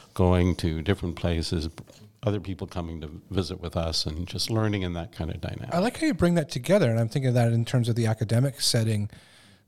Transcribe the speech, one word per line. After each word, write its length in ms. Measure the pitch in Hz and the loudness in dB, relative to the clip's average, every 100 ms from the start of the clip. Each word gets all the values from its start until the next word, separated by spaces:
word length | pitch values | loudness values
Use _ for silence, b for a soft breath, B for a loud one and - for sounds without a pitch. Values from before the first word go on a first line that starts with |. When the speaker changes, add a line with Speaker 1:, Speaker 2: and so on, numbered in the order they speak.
| b | b
Speaker 1:
going 420 | - 90 90 90 82 | 4 6 6 4 2
to 240 | 85 80 | 0 -2
different 320 | 78 95 87 82 | 0 0 -2 -4
places, 520 | 87 82 80 85 80 - - - - - | -2 -2 -2 -4 -4 -8 -20 -20 -20 -4
other 180 | 107 101 | -2 -2
people 280 | 98 87 92 | -6 -10 -8
coming 340 | 92 82 82 | -8 -8 -8
to 80 | 76 85 - | -12 -14 -6
visit 280 | 95 85 90 | -4 -4 -6
with 160 | 85 87 | -4 -2
us, 300 | 82 - - | -2 -2 -4
and 220 | 78 87 | -6 -6
just 240 | 98 - | -4 -2
learning 320 | 110 107 101 | 0 0 0
in 100 | 90 | -2
that 180 | 85 82 | -6 -8
kind 200 | - 80 | -8 -6
of 100 | 85 | -6
dynamic. 320 | - - - | -8 -8 -4
Speaker 2:
I 60 | 170 | -2
like 180 | 226 - | -2 0
how 80 | 320 | -2
you 80 | |
bring 220 | 185 175 170 | 2 4 2
that 140 | 147 | 0
together, 400 | 127 120 202 127 | -6 2 4 4
and 80 | 113 | 2
I'm 100 | 113 | 0
thinking 200 | 143 131 | 0 2
of 40 | |
that 180 | 120 117 | 4 4
in 140 | 117 117 | 2 2
terms 240 | 127 117 | 0 2
of 60 | 113 | 0
the 100 | 113 | 0
academic 560 | 110 101 113 139 - | 0 2 2 2 0
setting, 480 | - 120 110 107 101 b b b b b | 0 2 2 0 -2 b b b b b